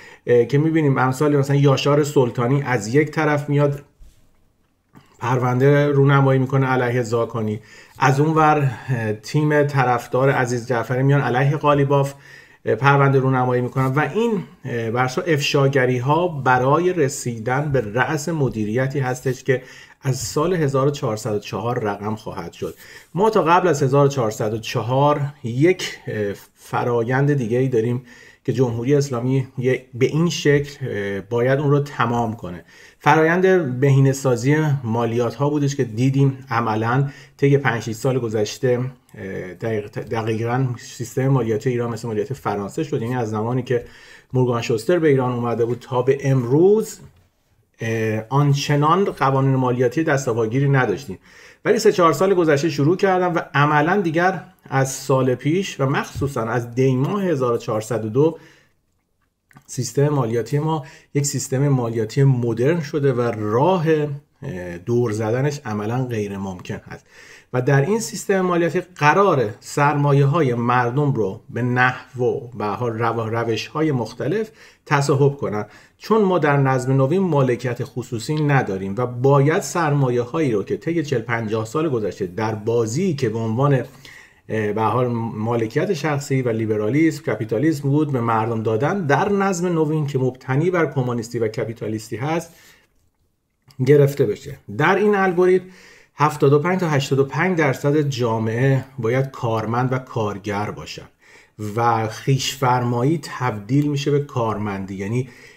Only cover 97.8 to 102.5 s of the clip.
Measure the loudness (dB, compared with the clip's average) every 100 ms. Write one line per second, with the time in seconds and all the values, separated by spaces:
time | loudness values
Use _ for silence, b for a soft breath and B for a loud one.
97.8 | 0 0 0 -2 -2 0 -2 0 2 2
98.8 | -2 -4 -2 0 -2 -4 -2 -2 -2 -2
99.8 | 0 -2 -4 -4 -4 -4 -6 -4 -6 -8
100.8 | -14 -16 -18 _ b b b -12 -8 -2
101.8 | 0 0 -2 -4 -2 -2 -2